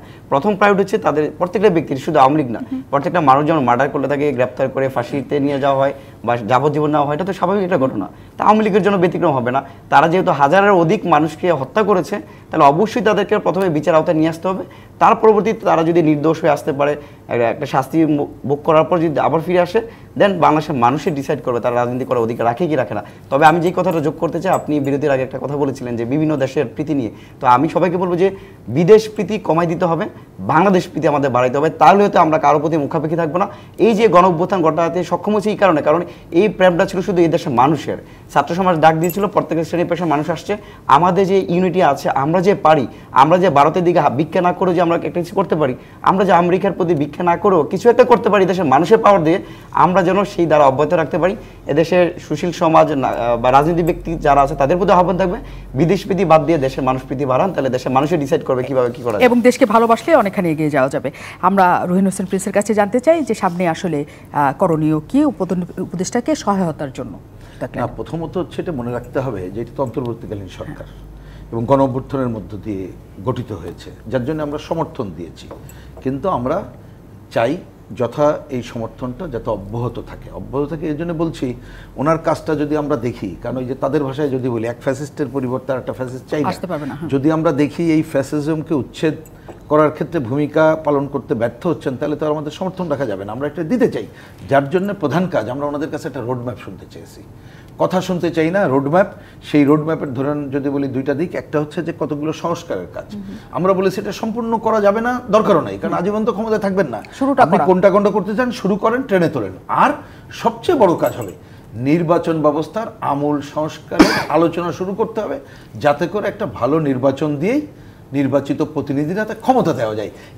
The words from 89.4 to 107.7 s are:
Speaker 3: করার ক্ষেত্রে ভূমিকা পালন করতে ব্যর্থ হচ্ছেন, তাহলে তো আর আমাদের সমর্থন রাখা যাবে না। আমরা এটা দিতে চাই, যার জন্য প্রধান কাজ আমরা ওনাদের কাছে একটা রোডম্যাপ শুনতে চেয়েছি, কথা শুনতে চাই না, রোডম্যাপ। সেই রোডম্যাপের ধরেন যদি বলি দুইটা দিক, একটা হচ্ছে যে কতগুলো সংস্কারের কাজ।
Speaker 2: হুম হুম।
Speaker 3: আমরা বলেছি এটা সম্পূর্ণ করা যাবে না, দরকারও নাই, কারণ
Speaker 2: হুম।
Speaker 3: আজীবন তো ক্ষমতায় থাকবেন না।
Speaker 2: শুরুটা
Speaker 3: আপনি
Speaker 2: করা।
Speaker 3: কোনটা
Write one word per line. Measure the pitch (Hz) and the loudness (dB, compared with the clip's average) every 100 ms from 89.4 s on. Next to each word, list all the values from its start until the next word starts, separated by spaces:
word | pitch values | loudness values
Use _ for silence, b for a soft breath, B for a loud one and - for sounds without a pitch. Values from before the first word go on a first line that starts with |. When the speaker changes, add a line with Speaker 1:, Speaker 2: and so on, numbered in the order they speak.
| B B - | B B -2
Speaker 3:
করার | 151 151 | 2 2
ক্ষেত্রে | - 160 170 | 0 -6 -4
ভূমিকা | 117 139 147 156 156 156 | -4 -2 0 2 2 2
পালন | 147 143 139 | 0 0 -2
করতে | 139 - | -6 -4
ব্যর্থ | 127 117 - 175 | -2 -4 -4 -4
হচ্ছেন, | 160 143 123 | -4 -4 -6
তাহলে | 147 147 | -4 -4
তো | 151 | -4
আর | |
আমাদের | 151 147 | -4 -6
সমর্থন | - 190 185 175 | -8 -8 -6 -4
রাখা | 135 131 | -4 -4
যাবে | 95 101 | -6 -8
না। | |
আমরা | 117 147 | -8 -8
এটা | 151 | -6
দিতে | 160 240 247 | -4 0 0
চাই, | 139 95 B B B 95 | -2 -10 B B B -2
যার | 135 139 | 0 2
জন্য | 180 202 | -2 -4
প্রধান | 196 147 156 185 | -4 -2 -2 -2
কাজ | 127 107 | -2 -4
আমরা | 135 147 | -6 -6
ওনাদের | 143 151 | -6 -8
কাছে | - 156 | -8 -10
একটা | 131 | -8
রোডম্যাপ | 117 127 123 107 - | -6 -6 -8 -10 -14
শুনতে | 92 92 | -18 -18
চেয়েছি, | 85 82 - - - B B B B | -20 -20 -20 -20 -20 B B B B
কথা | 160 180 | -2 -2
শুনতে | 180 180 170 | -2 -2 -2
চাই | 165 160 | 0 0
না, | 190 175 | 0 0
রোডম্যাপ। | 135 139 175 196 - B B - | 0 2 2 0 -4 B B -2
সেই | 151 | 2
রোডম্যাপের | 139 151 151 156 151 | 4 4 2 -4 -6
ধরেন | 123 139 147 143 | -4 -4 -4 -4
যদি | 143 139 | -4 -4
বলি | 143 139 | -4 -4
দুইটা | 123 135 | -4 -4
দিক, | 139 180 135 | -4 -4 -6
একটা | - 151 | -4 -4
হচ্ছে | 151 180 | -4 -6
যে | 165 160 | -6 -6
কতগুলো | 151 147 151 | -6 -4 -6
সংস্কারের | 151 170 170 - 101 87 | -4 -4 -6 -6 -8 -8
কাজ। | - - | -12 -14
Speaker 2:
হুম | - B | -14 B
হুম। | B B | B B
Speaker 3:
আমরা | 127 180 | -2 0
বলেছি | 185 190 214 | 2 0 -2
এটা | 208 | -6
সম্পূর্ণ | - 226 226 226 226 | -6 -6 -6 -4 -2
করা | 226 214 | 0 2
যাবে | 202 214 | 2 2
না, | 240 247 - | 0 -4 0
দরকারও | 208 208 170 | 2 4 2
নাই, | 117 98 | 0 -4
কারণ | 160 | -4
Speaker 2:
হুম। | 170 | -2
Speaker 3:
আজীবন | 185 208 220 | -2 -2 -2
তো | |
ক্ষমতায় | 202 226 214 | -2 -2 -2
থাকবেন | 202 190 156 | 0 0 -2
না। | 107 - - | -4 -10 -4
Speaker 2:
শুরুটা | 269 262 | 0 2
Speaker 3:
আপনি | 196 196 | 2 4
Speaker 2:
করা। | |
Speaker 3:
কোনটা | 147 | 2